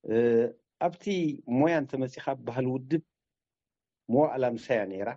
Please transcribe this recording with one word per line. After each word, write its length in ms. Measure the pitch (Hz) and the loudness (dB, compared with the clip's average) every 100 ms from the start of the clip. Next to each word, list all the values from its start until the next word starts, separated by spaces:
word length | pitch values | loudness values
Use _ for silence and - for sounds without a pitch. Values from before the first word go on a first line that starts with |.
እ፣ 120 | - 113 120 117 117 - _ _ | 0 2 4 4 2 -2 _ _
ኣብቲ 240 | 175 165 - 190 160 139 - | -4 -2 -4 0 0 -4 -2
ሞያ 240 | 120 156 165 | 2 4 2
እንተመጺኻ 480 | 135 131 131 - - | -2 -4 -6 -4 -6
ብባህል 340 | 135 120 117 127 | -6 -6 -4 -2
ውድብ 360 | 131 131 156 - _ _ _ _ _ _ _ _ _ - | -4 -2 -4 -4 _ _ _ _ _ _ _ _ _ -2
ሞ 160 | 120 151 | 2 2
ኣላምሳያ 540 | 123 123 117 - 120 98 | 2 -2 -2 -2 -2 0
ነይራ። 240 | 95 101 | -4 -6